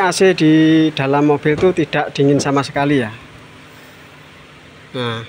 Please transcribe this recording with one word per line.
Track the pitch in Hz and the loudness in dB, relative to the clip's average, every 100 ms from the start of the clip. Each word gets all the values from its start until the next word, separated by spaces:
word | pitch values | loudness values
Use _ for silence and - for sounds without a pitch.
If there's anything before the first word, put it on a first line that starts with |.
A | 185 | 2
C | - 190 | 2 2
di | 175 156 156 156 160 156 | 4 4 4 4 2 2
dalam | 151 135 143 147 | -2 -2 0 2
mobil | 143 151 | 0 -2
itu | 151 185 | 0 0
tidak | 180 151 160 143 - | 0 -4 -4 -4 0
dingin | 139 143 | 0 0
sama | 143 139 131 | 0 -2 -2
sekali | 147 143 143 | -4 -2 -2
ya. | 110 117 - - - - - - - - - - - - - - - - - 131 | -4 -10 -20 -20 -20 -20 -20 -20 -20 -20 -20 -20 -20 -20 -20 -20 -20 -20 -14 -8
Nah, | 120 113 | -8 -8